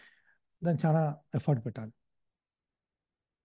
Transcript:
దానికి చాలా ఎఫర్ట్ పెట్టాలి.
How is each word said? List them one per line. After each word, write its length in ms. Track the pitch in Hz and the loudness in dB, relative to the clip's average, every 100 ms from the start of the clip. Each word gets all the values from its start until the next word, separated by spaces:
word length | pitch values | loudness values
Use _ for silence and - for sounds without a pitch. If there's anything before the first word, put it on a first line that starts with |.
| - _ _ _ _ _ | -20 _ _ _ _ _
దానికి 240 | 170 156 165 | -2 2 2
చాలా 360 | 160 151 151 _ | 2 2 -4 _
ఎఫర్ట్ 320 | - - 127 117 | -4 0 0 -2
పెట్టాలి. 260 | 110 110 - _ _ _ _ _ _ _ _ _ _ _ _ _ _ | -8 -10 -14 _ _ _ _ _ _ _ _ _ _ _ _ _ _